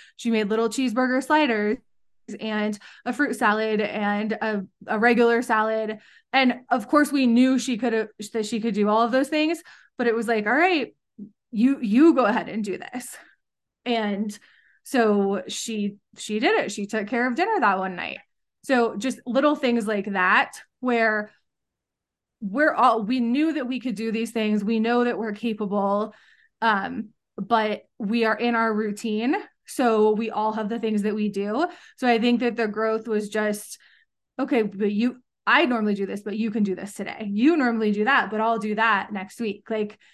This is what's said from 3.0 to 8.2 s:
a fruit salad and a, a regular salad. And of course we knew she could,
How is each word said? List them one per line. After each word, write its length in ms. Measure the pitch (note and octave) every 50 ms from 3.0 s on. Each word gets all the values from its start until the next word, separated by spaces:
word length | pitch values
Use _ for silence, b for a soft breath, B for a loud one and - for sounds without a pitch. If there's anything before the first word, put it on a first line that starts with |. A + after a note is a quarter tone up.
| B
a 80 | A#3
fruit 240 | B3 - D4 C4 B3
salad 440 | B3 B3+ G#3+ G#3 G#3+ A3 A3 A3 G#3
and 520 | G#3+ - - A3 G#3 G3+ G#3 G#3 G#3+ A3
a, 340 | G#3+ - - A3 G#3+ G#3 F#3+ - _ - - -
a 100 | G#3+ G#3+
regular 440 | G#3+ A#3+ A#3+ A3+ A#3+ A#3 A#3 A#3
salad. 560 | A#3+ - A#3 G#3+ G#3+ A3 A3 A3 A3 G#3+ A3 G#3+ B B B B B B
And 300 | - C4+ C4+ B3+ B3 - - -
of 180 | A#3+ B3+ - -
course 240 | - D4 D4 D4
we 120 | C#4 C#4+ C4
knew 320 | A#3+ A3+ A#3+ B3+ C4 C4
she 200 | B3 - - B3
could, 320 | G3+ B3 A#3+ A3+ A3 A3 G#3+ _ -